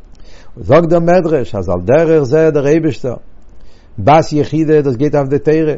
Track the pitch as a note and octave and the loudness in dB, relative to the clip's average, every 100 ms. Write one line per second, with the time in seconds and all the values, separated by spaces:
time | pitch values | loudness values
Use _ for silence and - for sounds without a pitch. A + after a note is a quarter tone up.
0 | - - - - - - F2 D3+ E3 F3 | -20 -20 -20 -18 -18 -10 2 4 4 2
1 | E3+ F3+ D#3+ D3+ A2+ G2+ F#2 F2+ F2+ D3+ | 2 2 2 -2 -2 -4 -4 -4 2 2
2 | D#3+ D#3+ B2+ D3+ D#3+ D3+ C#3 E3 D#3 - | 4 2 2 2 2 2 0 0 0 -4
3 | C3 - - - - - - - - - | -8 -10 -14 -20 -20 -20 -20 -20 -18 -4
4 | G2+ D#3+ - D3 C3+ D3+ D#3 D3+ C#3 A#2 | 2 2 2 -2 -2 -2 2 2 2 0
5 | D3 D3 C3+ C#3 D3+ D#3 D#3 | 0 0 -2 -2 0 0 0